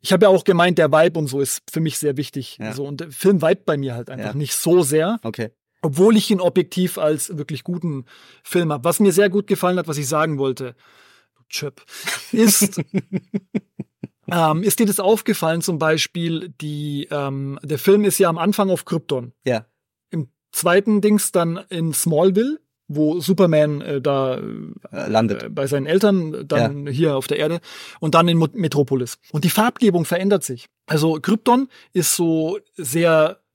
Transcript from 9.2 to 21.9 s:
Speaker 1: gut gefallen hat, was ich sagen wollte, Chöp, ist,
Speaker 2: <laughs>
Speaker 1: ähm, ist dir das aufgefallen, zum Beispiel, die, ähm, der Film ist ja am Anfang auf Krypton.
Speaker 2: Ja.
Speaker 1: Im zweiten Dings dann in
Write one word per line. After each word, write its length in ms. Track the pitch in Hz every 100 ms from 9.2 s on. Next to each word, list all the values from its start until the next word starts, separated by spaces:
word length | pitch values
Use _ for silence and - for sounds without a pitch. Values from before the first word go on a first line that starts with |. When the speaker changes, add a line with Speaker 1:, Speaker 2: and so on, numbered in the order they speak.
| 202
Speaker 1:
gut 160 | 196 202
gefallen 320 | 190 180 185
hat, 100 | 165
was 120 | 147
ich 80 | 135
sagen 320 | 151 160 143
wollte, 340 | 135 127 131 120 _ _ _ _ _ _ _
Chöp, 340 | - 147 _ _ - - - -
ist, 500 | 233 220 - 202 - -
Speaker 2:
<laughs> 600 | 196 - 190 _ 202 _ 214 _ _ - _ - _ -
Speaker 1:
ähm, 320 | 175 160 156
ist 160 | 202 -
dir 60 | 214
das 140 | 196
aufgefallen, 600 | 190 220 - 208 160 165
zum 160 | 165 165
Beispiel, 680 | 156 160 - 175 170 165 180 131
die, 460 | 151 147 147 143 -
ähm, 480 | 147 139 135 139 139
der 160 | 147 147
Film 240 | - 202
ist 160 | 208 180
ja 100 | 185
am 80 | 165
Anfang 320 | 170 208 190
auf 160 | 185 -
Krypton. 480 | 165 - 135 120 _ 123
Speaker 2:
Ja. 200 | 117 113 _ _ _ _
Speaker 1:
Im 180 | 165 131 _ _
zweiten 500 | - 165 180 202 214
Dings 300 | 208 208 -
dann 260 | 180 165 170 -
in 240 | 175 165